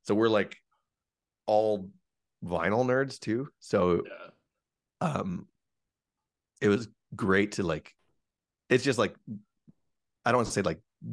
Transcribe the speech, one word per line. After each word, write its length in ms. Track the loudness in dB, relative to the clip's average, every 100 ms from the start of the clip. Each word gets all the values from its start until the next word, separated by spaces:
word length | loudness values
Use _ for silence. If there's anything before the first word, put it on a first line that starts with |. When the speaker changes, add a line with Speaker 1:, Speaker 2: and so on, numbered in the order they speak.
Speaker 1:
so 120 | -2
we're, 140 | 2 4
like, 280 | 2 0 -8 _ _ _ _ _ _ _ _ 0
all 440 | 2 2 -2 -6 -18 _ _ _ _
vinyl 400 | -6 -2 0 2
nerds 340 | 2 0 -2 -6
too. 300 | -6 -4 -6 _
So, 440 | -2 0 2 0 -2
Speaker 2:
Yeah. 1040 | -12 -20 _ _ _ _ _ _ -6 -4
Speaker 1:
um, 400 | -4 -4 -8 -12 _ _ _ _ _ _ _ _ _ _ -2
it 80 | 0
was 200 | 0 -2 _ _ -4
great 360 | 2 4 2
to, 100 | 0
like, 320 | -2 -4 -8 _ _ _ _ _ _ _ 0
it's 160 | 2
just, 140 | 2 0
like, 180 | 0 -4 -14 -14 -16 _ _ _ _ _ _ _
I 80 | 0
don't 80 | 2
wanna 100 | 0
say, 120 | -2
like, 180 | -2 -4 _ _ -8